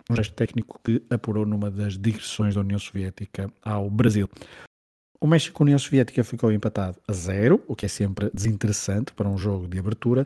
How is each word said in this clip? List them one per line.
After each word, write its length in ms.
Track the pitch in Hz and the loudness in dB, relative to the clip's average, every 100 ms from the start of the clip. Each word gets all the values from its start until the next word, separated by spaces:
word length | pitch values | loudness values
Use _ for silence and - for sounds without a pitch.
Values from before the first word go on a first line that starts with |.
| - | -2
um 60 | 113 | 0
gesto 180 | 104 | 0
técnico 460 | - 117 117 - - | -2 -2 -2 -6 -6
que 200 | - 113 - | -2 -2 0
apurou 380 | 117 - 107 107 | -4 -2 -2 0
numa 240 | 104 104 | 0 -2
das 300 | 98 104 95 | -2 -4 -2
digressões 560 | 110 104 - - 104 101 | -2 -2 -6 0 0 2
da 60 | |
União 180 | 98 101 | 0 -2
Soviética 680 | - 98 95 - 101 - 98 - | -4 -6 -6 -8 -12 -8 -10 -8
ao 260 | 110 104 101 | -6 -4 -2
Brasil. 360 | 104 123 104 95 - - - - _ _ _ _ _ | 0 2 2 -2 -6 -20 -20 -20 _ _ _ _ _
O 60 | 151 | 2
México 340 | 165 - - | 2 2 2
e 20 | |
a 20 | 143 | 4
União 120 | 143 | 4
Soviética 460 | - 135 120 - | 4 2 2 0
ficou 280 | 113 117 113 | -2 0 2
empatado 460 | 107 107 - 92 92 - | 2 0 -2 -4 -6 -6
a 60 | |
zero, 500 | 95 87 98 117 196 - | -6 -2 2 4 4 2
o 80 | 120 | -6
que 100 | 98 | -4
é 20 | |
sempre 440 | - 98 95 104 | 0 -2 0 -4
desinteressante 800 | 95 110 101 104 101 - 101 143 | 0 0 0 0 0 -2 -2 -2
para 160 | - 101 | -2 -2
um 80 | 98 | 0
jogo 300 | 101 95 90 | -2 -2 -4
de 100 | 92 | -4
abertura, 480 | 95 107 117 123 | -4 -2 2 2